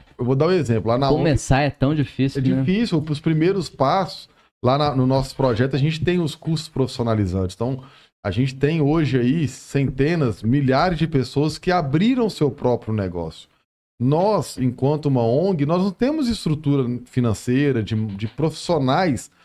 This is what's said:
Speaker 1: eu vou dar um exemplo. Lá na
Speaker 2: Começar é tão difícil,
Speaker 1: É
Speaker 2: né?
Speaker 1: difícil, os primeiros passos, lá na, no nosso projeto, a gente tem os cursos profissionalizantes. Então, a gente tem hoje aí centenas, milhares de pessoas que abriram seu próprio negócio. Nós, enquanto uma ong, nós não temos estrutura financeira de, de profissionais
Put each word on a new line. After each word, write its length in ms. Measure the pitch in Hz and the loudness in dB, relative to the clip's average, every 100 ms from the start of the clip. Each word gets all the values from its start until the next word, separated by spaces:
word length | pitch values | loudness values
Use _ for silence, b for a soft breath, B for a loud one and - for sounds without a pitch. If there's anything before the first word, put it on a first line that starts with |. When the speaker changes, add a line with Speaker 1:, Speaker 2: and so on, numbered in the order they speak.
| - - | -18 -6
Speaker 1:
eu 80 | 123 | -2
vou 100 | 135 | 2
dar 120 | 156 | 2
um 40 | |
exemplo. 380 | 185 117 113 101 | 2 2 0 2
Lá 80 | 120 | 0
na 120 | 135 | 2
Speaker 2:
Começar 520 | 151 156 135 - 135 | 2 2 0 2 2
é 80 | 147 | 2
tão 240 | - 135 | 0 0
difícil, 480 | 151 131 - 135 139 | 0 -2 0 -2 0
Speaker 1:
É 60 | 131 | 0
Speaker 2:
né? 140 | 131 | 0
Speaker 1:
difícil, 400 | 131 202 240 160 156 | 0 0 0 -2 -2
os 100 | 147 | -4
primeiros 500 | 165 156 170 196 151 | 0 2 2 0 -4
passos, 600 | - 135 190 175 - - b b _ | -2 2 2 -2 -8 -20 b b _
lá 140 | 120 143 | 0 2
na, 180 | 147 131 | 2 2
no 100 | 127 | 2
nosso 300 | 135 135 - | 2 0 0
projeto, 400 | 131 110 131 143 | 0 2 0 2
a 40 | |
gente 240 | 151 160 | 0 0
tem 160 | 180 180 | 0 0
os 160 | 160 - | 0 -4
cursos 320 | 160 160 - | -4 -4 -4
profissionalizantes. 880 | 131 131 - 117 107 98 95 92 - | -4 -4 -2 -2 0 0 0 -4 -4
Então, 280 | 120 135 B B B _ 104 | -6 -6 B B B _ -6
a 60 | |
gente 240 | 98 131 131 | -2 -2 0
tem 260 | 139 165 | -2 0
hoje 380 | 143 165 143 127 | 2 2 2 2
aí 280 | 120 165 139 | 2 0 -2
centenas, 920 | - - 139 135 - 143 170 127 104 | -6 -6 -2 -2 0 0 2 0 -2
milhares 540 | 110 143 135 131 180 160 | 0 2 2 2 2 0
de 100 | 160 | 0
pessoas 500 | 143 117 139 151 156 | 0 0 0 -2 -2
que 140 | - | -2
abriram 580 | 180 143 160 220 254 220 | 0 2 2 2 2 0
seu 200 | - 143 | 0 -2
próprio 420 | - 127 117 - | 0 -2 -2 -2
negócio. 540 | 110 95 85 82 - - _ _ _ _ - | -4 -2 -4 -8 -10 -20 _ _ _ _ -4
Nós, 560 | 123 151 202 202 - - | 0 2 2 0 -2 -2
enquanto 480 | 127 127 135 151 147 | -4 0 0 0 0
uma 160 | 127 | 0
ong, 420 | 117 131 190 175 143 | 2 2 0 0 0
nós 160 | 180 | 0
não 80 | 196 | 0
temos 360 | 185 247 320 240 | 0 -2 0 -2
estrutura 560 | 220 175 151 143 143 123 123 - | -2 -2 -2 0 0 0 -4 -6
financeira 760 | 127 120 98 - 127 143 120 | -2 0 -2 0 0 2 0
de, 140 | 101 110 | -2 -2
de 320 | 110 98 110 | -4 -6 -8
profissionais 1040 | - 156 160 - 165 131 151 185 117 - b | -2 -4 -4 -4 0 2 2 0 -2 -6 b